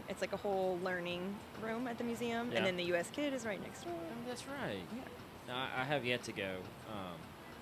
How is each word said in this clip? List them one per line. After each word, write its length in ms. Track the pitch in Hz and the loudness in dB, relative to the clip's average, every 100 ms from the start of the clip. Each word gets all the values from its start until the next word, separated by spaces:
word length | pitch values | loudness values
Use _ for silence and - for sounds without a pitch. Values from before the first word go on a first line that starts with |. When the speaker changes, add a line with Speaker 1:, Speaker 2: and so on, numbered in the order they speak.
| - | -4
Speaker 1:
It's, 140 | 190 | -2
like, 100 | 190 | 0
a 60 | 196 | 0
whole 420 | 208 190 185 175 | 2 4 4 4
learning 520 | 185 180 175 175 185 208 - - | 2 2 0 0 -2 -4 -8 -4
room 240 | 220 226 254 | -2 0 0
at 100 | 233 | 0
the 60 | 233 | 0
museum, 440 | 226 240 233 240 | 0 2 2 2
Speaker 2:
Yeah. 60 | 226 | 4
Speaker 1:
and 60 | 220 | 4
then 120 | 180 | 4
the 60 | 175 | 4
U 100 | 175 | 4
S 140 | 170 | 2
Kid 220 | - 294 | 0 2
is 120 | 262 226 | 2 0
right 160 | 180 | -2
next 220 | 185 - | -4 -6
door. 100 | 339 | -4
Speaker 2:
Oh, 340 | 339 330 233 240 | -4 -4 -4 -4
that's 180 | 240 262 | -4 -4
right. 320 | 277 196 101 85 233 | -2 -2 -2 -2 -6
Speaker 1:
Yeah. 60 | - - - - - | -6 -8 -10 -10 -4
Speaker 2:
No, 80 | 123 | -2
I, 260 | 131 127 | 0 2
I 20 | |
have 220 | 131 147 123 | 4 4 4
yet 160 | 120 117 | 4 2
to 60 | |
go. 260 | 104 98 92 95 - - | 0 0 0 -4 -8 -6
Um, 260 | 107 92 82 80 - - - | -4 -4 -6 -10 -12 -12 -12